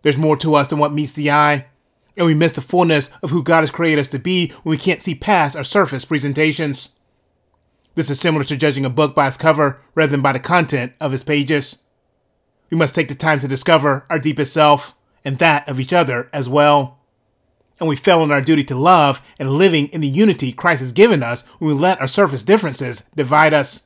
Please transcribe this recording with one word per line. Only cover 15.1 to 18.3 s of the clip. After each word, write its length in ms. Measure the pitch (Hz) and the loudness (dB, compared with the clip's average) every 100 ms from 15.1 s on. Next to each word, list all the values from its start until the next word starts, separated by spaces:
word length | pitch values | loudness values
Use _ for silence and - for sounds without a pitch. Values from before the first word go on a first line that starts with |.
| _ 139 | _ -10
and 120 | 131 | 0
that 280 | 165 147 - | 2 0 -2
of 140 | 135 | -6
each 120 | 131 | 0
other 360 | 180 143 120 120 | 0 0 -4 -6
as 160 | 147 127 | -8 -2
well. 520 | 143 147 147 131 _ _ _ _ _ _ _ _ _ | 2 4 4 0 _ _ _ _ _ _ _ _ _
And 100 | 160 | -4
we 60 | 143 | 0
fail 280 | - 170 | 2 2
in 80 | 156 | 2